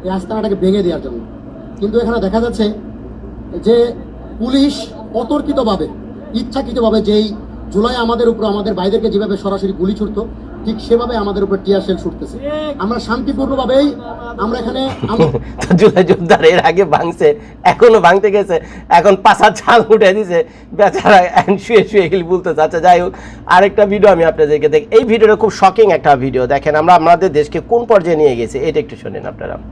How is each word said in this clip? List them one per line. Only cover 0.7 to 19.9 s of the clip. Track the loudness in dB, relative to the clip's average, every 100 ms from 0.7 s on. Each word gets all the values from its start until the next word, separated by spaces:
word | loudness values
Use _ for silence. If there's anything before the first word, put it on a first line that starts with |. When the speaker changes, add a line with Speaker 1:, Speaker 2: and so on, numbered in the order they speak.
| 0
Speaker 1:
দেওয়ার | -2 -4
জন্য, | -8 -12 -14 -18 -18 -18 -18 -8
কিন্তু | -2 -2
এখানে | -2 -2
দেখা | -2 -2
যাচ্ছে | -4 -2 -4 -4 -14 -16 -16 -16 -16 -16 -14 -6
যে | 2 2 2 -4 -14 -16 -16 -8
পুলিশ | -2 0 0 -2 -12 -14 -8
অতর্কিতভাবে, | -6 -4 -4 -2 -2 -2 -2 -6 -10 -16 -16 -10
ইচ্ছাকৃতভাবে | -8 -6 -8 -6 -2 0 0
যেই | 0 0 0 -6 -14 -16 -6
জুলাই | -4 -2 -2
আমাদের | -4 0 0
উপর, | 0 -2
আমাদের | -4 -4
ভাইদেরকে | -4 -2 -2 -2
যেভাবে | -2 -4 -4
সরাসরি | -4 -4 -4
গুলি | -4 -4
ছুটতো, | -4 -6 -6 -10 -12 -16 -12 -8
ঠিক | -8
সেভাবে | -2 0 0 -4
আমাদের | -4 -4
উপর | -2 -4 -2
টিয়ার | -2
শেল | -2 -6
ছুটতেছে। | -6 -10 -14 -12 -10 -8 -8 -8
আমরা | -6 -6
শান্তিপূর্ণভাবেই | -6 -6 -4 -6 -4 -4 0 2 0 -2 -12 -14 -14 -8
আমরা | -6 -4
এখানে | -6 -6 -6 -6
Speaker 2:
<laughs> | -6 0
তো | 0 -2 -8 -12 -2 4
জুলাই | 4 4
যোদ্ধার | 2 0 2 4 4
এর | 4
আগে | 2 2 0
ভাঙছে, | 0 -2 2 2 2 -6 -2
এখনো | -2 4 6 6
ভাঙতে | 6 4 2
গেছে, | 0 0 -4 -4 -18 2
এখন | 4 6 4
পাশা | 4 4 2
ছাল | 0 2 2
উঠে | 4